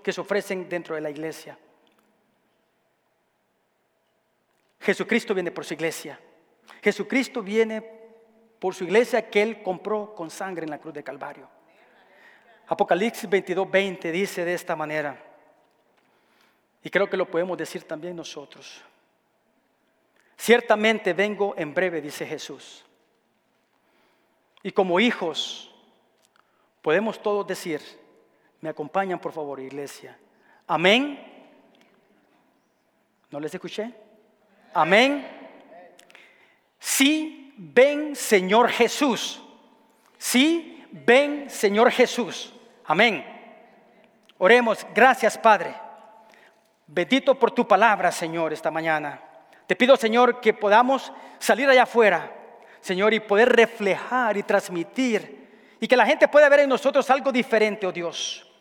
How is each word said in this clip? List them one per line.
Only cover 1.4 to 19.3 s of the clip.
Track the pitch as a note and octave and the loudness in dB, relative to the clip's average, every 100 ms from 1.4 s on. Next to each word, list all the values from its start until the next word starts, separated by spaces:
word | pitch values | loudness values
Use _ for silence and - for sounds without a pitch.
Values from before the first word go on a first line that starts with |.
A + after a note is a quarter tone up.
| D#3 C3+ _ _ _ _ _ _ _ _ _ _ _ _ _ _ _ _ _ _ _ _ _ _ _ _ _ _ _ _ _ _ _ _ | -18 -20 _ _ _ _ _ _ _ _ _ _ _ _ _ _ _ _ _ _ _ _ _ _ _ _ _ _ _ _ _ _ _ _
Jesucristo | - F#3+ F3+ A3+ - | -4 -2 0 -2 0
viene | F#3+ F3 | -4 -4
por | E3 C#3+ | -8 -12
su | |
iglesia. | D3+ D#3+ - D3+ C3 _ _ _ _ _ - | -6 -6 -6 -14 -18 _ _ _ _ _ -6
Jesucristo | G#3 G3 F#3+ C4 B3 B3 | -4 -4 -4 -4 -4 -8
viene | F#3+ A3 A3 A3 - - - - _ _ _ _ | -4 -2 -2 -4 -14 -20 -20 -20 _ _ _ _
por | F#3 F#3 | -8 -6
su | F3 | 0
iglesia | G3+ B3 A#3+ - | 2 2 -2 -2
que | G3+ | -2
Él | G#3+ A3 | -2 -4
compró | F#3 F3 G3+ G#3+ G#3 - | -10 -8 -6 -6 -8 -12
con | D#3+ | -14
sangre | - F#3+ E3+ | -12 -12 -10
en | D#3 | -10
la | C#3+ | -12
cruz | D#3+ | -14
de | D3 | -16
Calvario. | C#3 C#3 C#3+ C#3+ B2+ _ _ _ _ _ _ _ - _ _ _ - | -16 -14 -16 -16 -20 _ _ _ _ _ _ _ -20 _ _ _ -10
Apocalipsis | E3 G3+ F3 A3+ - G3+ | -4 0 0 0 -4 -2
veintidós | F#3+ F3+ F3+ F3+ | -2 -2 -4 -2
veinte | F#3+ G3 F3 E3+ | -2 -2 -6 -8
dice | E3+ F#3+ - E3+ | -6 -6 -6 -6
de | |
esta | F3 - D#3+ | -6 -6 -8
manera, | D3+ D3+ D3 B2+ - _ _ _ _ _ _ _ _ _ _ _ _ _ _ _ | -6 -6 -8 -10 -20 _ _ _ _ _ _ _ _ _ _ _ _ _ _ _
y | - | -6
creo | F3+ G3 | -2 -2
que | F#3+ | -2
lo | F3 | -4
podemos | E3 F#3 E3 | -4 -4 -6
decir | D#3 F3 | -8 -12
también | - D#3 E3+ F3 | -12 -14 -12 -14
nosotros: | D3 D3+ C#3 C#3+ - - - _ _ _ _ | -14 -16 -18 -20 -20 -20 -20 _ _ _ _